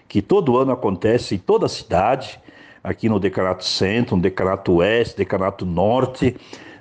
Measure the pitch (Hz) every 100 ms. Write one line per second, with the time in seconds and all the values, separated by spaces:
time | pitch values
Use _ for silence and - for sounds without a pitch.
0 | - 101 - 196 151 120 135 127 107 95
1 | 107 120 - 98 - 214 143 - - 90
2 | 104 135 - - - - - - - 95
3 | 113 104 95 107 92 92 - - 95 113
4 | 120 95 92 - 92 95 - 87 90 117
5 | 113 - 98 98 95 98 95 85 101 127
6 | 127 - 127 123 - - - -